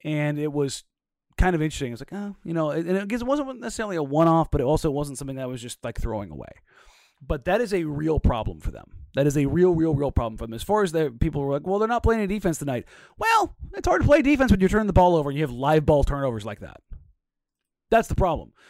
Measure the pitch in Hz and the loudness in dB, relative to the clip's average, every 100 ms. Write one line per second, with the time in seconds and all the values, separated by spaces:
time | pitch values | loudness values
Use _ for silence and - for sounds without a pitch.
0 | - 151 147 147 151 147 139 - - _ | -6 -2 -2 -2 -4 -2 -4 -6 -16 _
1 | _ _ _ - 180 170 156 - 135 117 | _ _ _ 2 2 2 0 -4 -8 -10
2 | 139 190 202 196 170 165 156 151 165 190 | -12 -12 -12 -12 -6 -4 -2 -2 -2 -2
3 | 202 233 240 294 269 247 240 - 214 170 | -2 -4 -2 -2 -4 -8 -10 -8 -6 -4
4 | 139 147 165 165 156 - 127 156 160 139 | -2 4 4 4 2 0 2 2 0 -2
5 | 143 131 139 131 127 127 120 - 120 - | -6 -8 -10 -8 -8 -10 -12 -12 -10 -6
6 | 120 107 98 73 50 - _ _ _ _ | -6 -6 -8 -12 -16 -20 _ _ _ _
7 | _ _ 135 156 165 202 233 190 156 147 | _ _ -6 -4 0 0 0 -2 -2 -2
8 | 156 151 - 120 107 80 - - - - | -2 2 2 0 -4 -6 -8 -10 -16 -20
9 | - 131 147 143 139 165 180 165 160 139 | -8 0 2 2 2 4 4 4 2 0
10 | 139 - 117 110 113 113 - 208 190 160 | 0 -2 -4 -6 -10 -8 -2 0 0 0
11 | 151 117 165 147 139 143 180 202 220 240 | -2 0 -2 -2 -2 -2 -2 -2 0 0
12 | 226 226 196 208 190 156 139 123 - - | 2 2 0 -2 -2 -2 -4 -6 -8 -18
13 | - - 427 453 381 - - 392 359 370 | -18 -4 0 2 0 -6 -16 -4 0 2
14 | 269 294 269 285 254 190 185 214 214 180 | 4 4 6 4 4 4 4 2 4 6
15 | 180 170 143 139 156 120 139 160 147 147 | 6 4 0 -2 -4 -2 2 4 4 4
16 | 139 143 139 113 104 104 - - - - | 2 0 -2 -4 -8 -12 -14 -18 -20 -20
17 | - _ _ _ _ _ _ _ - 220 | -20 _ _ _ _ _ _ _ 0 2
18 | - - 185 139 67 _ | 2 0 0 -2 -8 _